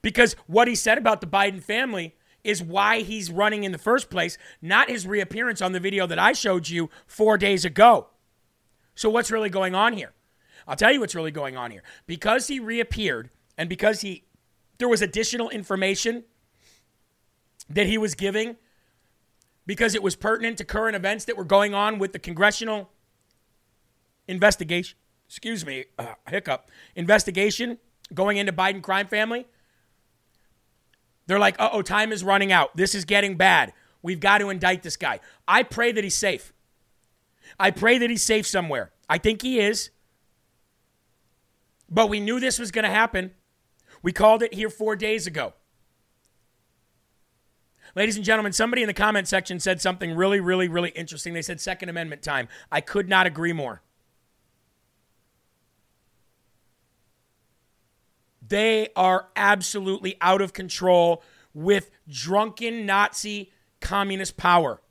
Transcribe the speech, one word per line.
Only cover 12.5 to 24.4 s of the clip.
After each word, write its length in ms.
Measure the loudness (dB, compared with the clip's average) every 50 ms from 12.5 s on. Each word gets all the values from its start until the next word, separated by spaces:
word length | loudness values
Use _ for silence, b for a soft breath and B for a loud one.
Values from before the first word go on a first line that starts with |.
| -6 -8
reappeared 720 | -6 -6 -4 -4 -2 -4 -4 -4 -2 -4 -4 -4 -8 -14 _ _ _ _ _ -10
and 120 | -8 -8
because 320 | -6 0 0 0 0 0
he, 240 | -4 -8 -10 -12 _ _ _ _ _ _ _ _ _ _ _ _
there 120 | 2 2
was 120 | 4 2
additional 480 | 2 -2 0 -2 -2 -2 -2 -4 -4 -4
information 760 | -6 -10 -6 -4 -2 0 0 0 0 0 -2 -4 -4 -4 -8 _ _ _ _ _ b b b b b b b b _ _ _ _ _ _ _ _ _ _ _ _ _ _ -20 _
that 180 | -2 0 0 2
he 100 | 0 0
was 160 | -2 -2 -4
giving, 440 | -4 -4 -2 -2 -2 -4 -4 -8 _ _ _ _ _ _ _ _ _ _ _ _ _ _ _ _ _ _ _ _ _ _
because 300 | -10 -2 0 0 0 0
it 80 | 0 -2
was 140 | -2 -4 -2
pertinent 400 | -2 -2 0 0 -2 -6 -6 -6
to 80 | -10
current 320 | -6 -4 -2 -2 -2 -2 -2
events 260 | -2 -2 -4 -4 -4
that 120 | -8 -6 -6
were 80 | -2
going 280 | 4 4 4 4 4 0
on 240 | 0 0 0 0 -2
with 140 | -4 -6
the 80 | -6 -10
congressional 680 | -12 -10 -2 2 2 2 2 0 -6 -6 -6 -6 -8 _ _ _ _ _ _ _ _ _ _ _ _ _ _ _ _ _ _ _ _ _ _ _ _ _ _ _ _ -10
investigation, 680 | -4 2